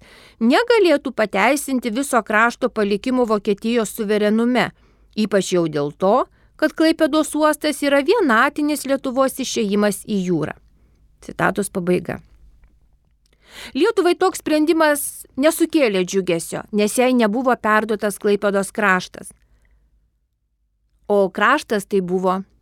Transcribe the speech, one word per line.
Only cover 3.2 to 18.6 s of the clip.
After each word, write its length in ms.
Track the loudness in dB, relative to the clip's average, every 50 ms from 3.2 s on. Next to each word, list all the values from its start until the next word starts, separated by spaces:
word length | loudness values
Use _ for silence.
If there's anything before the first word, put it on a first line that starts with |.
| 0
Vokietijos 640 | 0 0 -2 0 -2 -4 -2 -2 -2 0 0 -2 -2 -4
suverenume, 760 | -6 -4 -2 0 0 2 2 2 2 0 0 0 0 -2 -2 -4 _ _ _ _ _ _ _ -4
ypač 380 | -4 -2 0 0 0 0 0 0
jau 100 | 0 0 0
dėl 240 | -2 -2 -4 -4 -4 -2
to, 300 | 0 2 2 2 0 -2 _ _ _ _ _
kad 200 | -2 -2 -2 0
Klaipėdos 580 | 2 2 2 2 2 0 0 2 0 -2 -2 -2
uostas 460 | 0 0 0 0 0 -4 -6 -4 -2
yra 220 | -2 0 0 0 2
vienatinis 800 | 2 2 2 2 2 2 2 2 2 0 -2 -2 -2 -2 -4 -2
Lietuvos 540 | -4 -4 -2 -2 -4 0 0 0 0 0 -4
išėjimas 640 | -8 -6 -4 -2 -2 0 0 0 0 0 -2 -4 -6
į 140 | -6 -4 -4 -2 -2
jūrą." 240 | -2 -2 -2 -6 -10 -14 _ _ _ _ _ _ _ _ _ _ _ _ -18
Citatos 460 | -14 -6 -2 0 0 0 -2 -6 -6 -6
pabaiga. 460 | -6 -2 0 -2 -2 -2 -6 -10 -10 -12 _ -20 -20 -20 -20 _ _ _ _ _ _ _ _ _ _ _ _ _ _ _ _ _ _ _ _ -20 -20 -18 -8 -2
Lietuvai 420 | 0 0 2 2 2 2 2 2 2
toks 220 | 0 0 0 -2
sprendimas 840 | -4 -2 0 0 2 2 2 2 4 2 2 0 -4 -8 -10 -14 -18 -14 -6 0
nesukėlė 680 | 2 2 2 2 -2 0 2 2 2 2 2 0 -2
džiugesio, 580 | 0 -2 -4 -2 0 -2 -4 -4 -8 -10 -12 -10 -4
nes 260 | -2 0 0 0 2 2
jai 160 | 2 2 4
nebuvo 420 | 2 2 2 0 0 0 0 0
perduotas 640 | 0 0 0 0 0 0 0 -4 -4 -4 -4 -6 -2
Klaipėdos 520 | 0 0 0 2 0 0 0 0